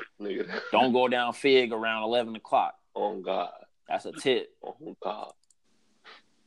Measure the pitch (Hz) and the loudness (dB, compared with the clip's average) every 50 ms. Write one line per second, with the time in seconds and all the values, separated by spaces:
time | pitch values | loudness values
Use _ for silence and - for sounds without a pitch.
0 | - - _ - 104 101 98 - - 90 92 - - - - 107 127 131 117 123 | -8 -10 _ -10 -8 -6 -6 -6 -6 -6 -6 -8 -4 0 4 4 4 6 4 4
1 | 127 123 127 123 120 120 113 - - 139 135 131 127 113 117 110 113 113 113 110 | 4 4 2 0 0 -2 -2 0 4 6 6 6 6 4 0 -2 -2 -2 -2 -2
2 | 110 110 120 120 117 113 110 107 - - 143 120 92 76 - _ _ _ - - | -2 0 0 0 0 -2 -4 -12 -6 0 2 2 2 0 -2 _ _ _ -6 -4
3 | 101 - 95 95 87 92 95 92 87 - - - - - _ _ _ - - 95 | -4 -2 -4 -4 -4 -2 -2 -2 -2 -4 -6 -14 -20 -20 _ _ _ -4 -4 -4
4 | - - 80 - - 143 117 107 - - _ _ - - - - 101 - 98 - | -4 -6 -10 -2 0 2 2 2 0 -4 _ _ -14 -14 -14 -12 -14 -14 -12 -8
5 | - 95 107 107 - - - _ _ _ _ _ _ _ _ _ _ _ _ _ | -8 -8 -6 -8 -10 -14 -16 _ _ _ _ _ _ _ _ _ _ _ _ _
6 | _ - - - _ _ _ _ _ | _ -20 -20 -20 _ _ _ _ _